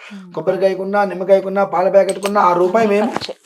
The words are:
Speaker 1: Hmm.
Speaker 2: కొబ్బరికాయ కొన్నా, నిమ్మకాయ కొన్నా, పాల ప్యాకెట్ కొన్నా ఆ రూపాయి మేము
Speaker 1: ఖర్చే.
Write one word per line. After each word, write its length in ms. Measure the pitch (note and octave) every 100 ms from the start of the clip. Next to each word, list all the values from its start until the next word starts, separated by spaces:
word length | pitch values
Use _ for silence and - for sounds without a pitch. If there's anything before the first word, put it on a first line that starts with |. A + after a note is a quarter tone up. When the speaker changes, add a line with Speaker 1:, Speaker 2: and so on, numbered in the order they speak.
| -
Speaker 1:
Hmm. 180 | G3+ F#3
Speaker 2:
కొబ్బరికాయ 420 | F3 F3 F#3+ F#3+
కొన్నా, 300 | F#3 F#3+ G3+
నిమ్మకాయ 360 | G3+ F3+ F#3 G3
కొన్నా, 240 | F#3+ G3
పాల 260 | G3 F3+ F#3
ప్యాకెట్ 280 | G3 F#3+ F#3+
కొన్నా 220 | G3 G#3
ఆ 120 | F3+
రూపాయి 340 | F3 F3+ G#3+ A3
మేము 240 | G3+ A3+
Speaker 1:
ఖర్చే. 240 | - - -